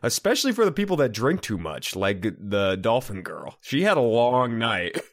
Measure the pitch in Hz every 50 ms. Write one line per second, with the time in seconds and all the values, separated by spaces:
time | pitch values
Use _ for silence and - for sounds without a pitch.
0 | - 120 - - - 202 247 262 - 262 220 233 220 190 143 196 202 196 180 147
1 | 139 117 101 107 120 143 180 180 - - 104 87 82 78 71 65 - - - 92
2 | 98 98 104 92 92 107 - - 101 98 101 101 98 95 95 95 95 113 117 131
3 | - - 101 92 85 82 80 80 - - - _ - - 135 147 190 214 190 147
4 | 123 113 110 117 120 123 127 127 127 120 117 113 117 113 104 90 87 87 - -
5 | - -